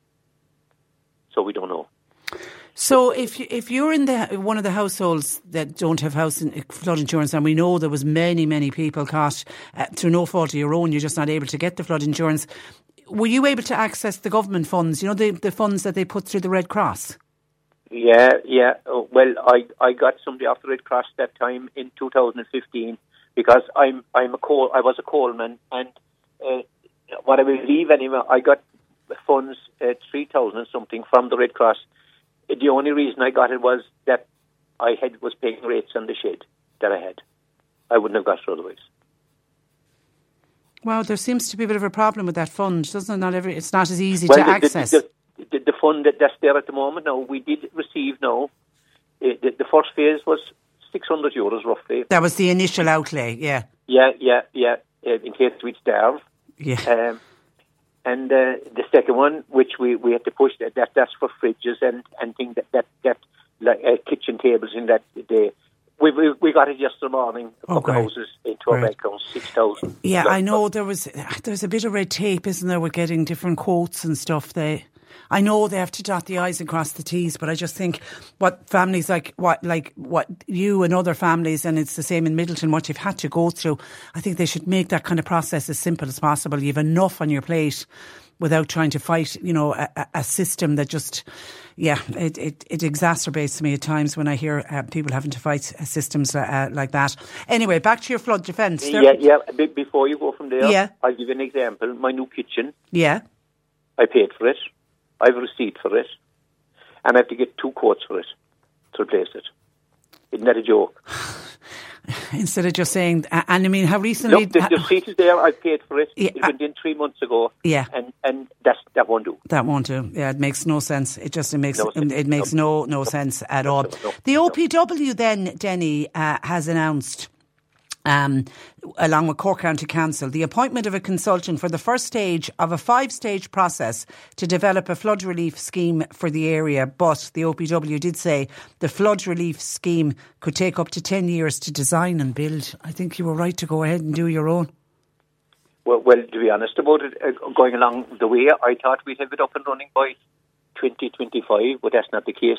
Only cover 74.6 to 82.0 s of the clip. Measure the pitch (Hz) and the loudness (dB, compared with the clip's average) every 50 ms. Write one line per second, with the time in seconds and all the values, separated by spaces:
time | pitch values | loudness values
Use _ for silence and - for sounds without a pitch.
74.6 | 151 151 156 - - _ _ _ _ _ - - - - - 196 202 208 214 214 | -4 -4 -4 -6 -10 _ _ _ _ _ -20 -20 -6 -2 0 2 2 4 4 2
75.6 | 214 202 196 190 185 180 - - 190 202 190 175 160 - 185 180 180 185 170 - | 2 0 0 -2 -4 -4 -8 -10 -6 -6 -4 -4 -6 -6 -4 -2 -2 -2 -4 -6
76.6 | 170 151 160 165 156 147 - - 151 - 170 180 175 165 - - 160 156 165 151 | -6 -4 -4 -4 -4 -4 -8 -12 -10 -6 -4 -4 -4 -4 -4 -6 -6 -6 -4 -4
77.6 | 180 160 - - 190 175 - - - - - - - - _ - 196 180 180 - | -6 -8 -6 -6 -4 -4 -4 -6 -10 -16 -20 -20 -20 -18 _ 0 2 2 2 -2
78.6 | _ - - 190 185 185 190 175 160 - 185 165 - - - - 180 175 165 - | _ 0 0 2 2 2 0 -2 0 -2 -2 -2 -4 -6 -6 -2 0 0 0 0
79.6 | - 170 170 165 147 - _ - - - 170 - - - 180 - - - 190 175 | -2 -4 -4 -4 -6 -8 _ -16 -8 -4 -2 -2 -2 -4 -8 -16 -10 -6 -4 -2
80.6 | 196 208 202 190 180 170 180 180 180 175 156 - 190 170 165 170 165 160 160 147 | 0 2 2 2 2 2 2 2 0 0 -2 0 2 2 2 2 0 -2 -2 -2
81.6 | - 170 160 156 156 147 - 165 | -2 -2 -2 -2 -2 -4 -6 -8